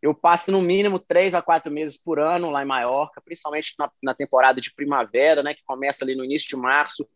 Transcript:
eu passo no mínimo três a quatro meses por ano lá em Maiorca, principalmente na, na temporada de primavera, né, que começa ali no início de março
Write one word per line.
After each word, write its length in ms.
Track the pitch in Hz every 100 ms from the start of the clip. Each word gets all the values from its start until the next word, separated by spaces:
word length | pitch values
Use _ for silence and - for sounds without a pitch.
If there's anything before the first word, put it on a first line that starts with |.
eu 100 | 143
passo 380 | 151 170 170 -
no 100 | 190
mínimo 380 | 180 190 208 190
três 380 | _ - 190 175
a 60 |
quatro 280 | 170 165 160
meses 260 | 147 156 139
por 220 | - 156
ano 320 | 151 175 170
lá 100 | 143
em 60 | 139
Maiorca, 560 | 131 120 131 147 -
principalmente 500 | _ 165 151 151 156 -
na, 100 | 147 _
na 100 | 135
temporada 480 | 131 139 131 131 131
de 140 | 120
primavera, 680 | - 143 139 113 120 147 151
né, 140 | 143
que 80 | 147
começa 400 | _ 131 135 139
ali 120 | 131 131
no 80 |
início 240 | 131 147 -
de 80 | 131
março 520 | 127 139 147 - 151